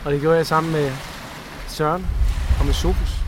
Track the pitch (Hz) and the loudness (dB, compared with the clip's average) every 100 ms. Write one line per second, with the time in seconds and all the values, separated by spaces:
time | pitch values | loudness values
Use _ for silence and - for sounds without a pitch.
0 | 151 143 156 165 156 160 160 156 143 135 | -2 0 4 4 4 2 2 0 0 -4
1 | - - - - - - - - 151 175 | -10 -12 -14 -14 -14 -14 -12 -2 0 0
2 | 185 - - - - - 139 - - - | -2 2 2 2 0 2 2 2 2 2
3 | - - | 0 -2